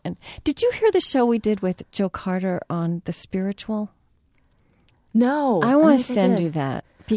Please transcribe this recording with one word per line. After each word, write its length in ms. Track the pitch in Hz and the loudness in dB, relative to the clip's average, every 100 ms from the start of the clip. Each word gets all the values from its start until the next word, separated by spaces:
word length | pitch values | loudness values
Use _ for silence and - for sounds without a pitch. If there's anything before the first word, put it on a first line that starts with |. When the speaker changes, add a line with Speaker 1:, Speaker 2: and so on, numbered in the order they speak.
| 175 | -10
Speaker 1:
And 100 | 170 - - | -12 -16 -8
did 180 | - - | -6 -2
you 100 | 480 | -2
hear 180 | - 440 | 2 2
the 100 | 370 | 2
show 240 | - 269 240 | 0 0 2
we 140 | 233 | 2
did 220 | 214 208 | 0 -2
with 200 | 185 - - | -2 -6 -8
Joe 180 | - 190 | -4 -4
Carter 520 | - 190 185 185 180 - | -4 -6 -4 -2 -4 -6
on 320 | 175 165 170 - | -4 -4 -4 -6
the 80 | |
spiritual? 760 | - - 190 196 196 - 214 214 _ _ _ _ _ _ _ _ _ _ _ _ | -10 -6 -6 -4 -6 -6 -6 -8 _ _ _ _ _ _ _ _ _ _ _ _
Speaker 2:
No, 480 | 220 247 302 277 185 | 0 2 2 0 0
Speaker 1:
I 80 | 233 | 2
Speaker 2:
I 40 | 285 | 6
Speaker 1:
wanna 220 | 311 262 | 6 6
Speaker 2:
don't 0 | |
think 140 | 247 247 | 2 2
I 40 | |
Speaker 1:
send 160 | - 175 | 2 2
Speaker 2:
did. 60 | |
Speaker 1:
you 60 | 170 | 0
that 320 | 151 135 - - _ - | -2 -4 -6 -10 _ -2